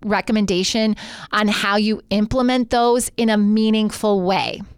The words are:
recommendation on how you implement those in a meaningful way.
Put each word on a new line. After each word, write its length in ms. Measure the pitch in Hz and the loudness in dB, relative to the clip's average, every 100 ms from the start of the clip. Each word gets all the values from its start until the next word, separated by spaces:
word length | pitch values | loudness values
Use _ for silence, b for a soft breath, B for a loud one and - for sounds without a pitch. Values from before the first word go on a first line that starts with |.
recommendation 920 | 214 196 - 214 202 180 190 226 220 208 B B B | -4 -2 0 0 2 0 0 0 0 -2 B B B
on 160 | 208 214 | 0 0
how 260 | 208 202 | 0 0
you 260 | 208 214 214 - | 0 0 -2 -2
implement 600 | 202 214 262 247 254 233 | -2 0 0 0 0 0
those 400 | 240 240 240 233 - | 2 2 2 -2 -2
in 120 | 226 | 0
a 80 | 214 | 2
meaningful 840 | 208 214 220 220 214 - 214 202 | 2 2 2 2 0 -2 0 0
way. 400 | 180 190 117 - 202 | 0 0 -2 -8 -14